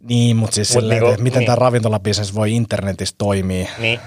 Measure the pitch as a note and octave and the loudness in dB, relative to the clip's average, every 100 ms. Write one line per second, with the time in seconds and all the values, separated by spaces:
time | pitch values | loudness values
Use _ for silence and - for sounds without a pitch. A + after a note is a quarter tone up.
0 | A#2 A#2+ A#2+ A2+ G#2+ G#2 G#2 A#2+ A2 A2 | -2 2 2 2 0 -2 0 0 2 2
1 | A#2 B2 B2 B2 A#2 A#2+ B2+ A#2+ A2 G#2+ | 2 2 0 0 2 4 4 2 0 -2
2 | G2+ G#2 G2+ G#2 G#2+ A#2 A2 - G2 F2+ | -2 -4 -4 -2 0 0 0 -2 -4 -4
3 | F#2+ - G2+ G2 F#2 F#2 F#2 - A2+ A#2 | -6 -4 0 0 0 -2 -4 -4 -2 -2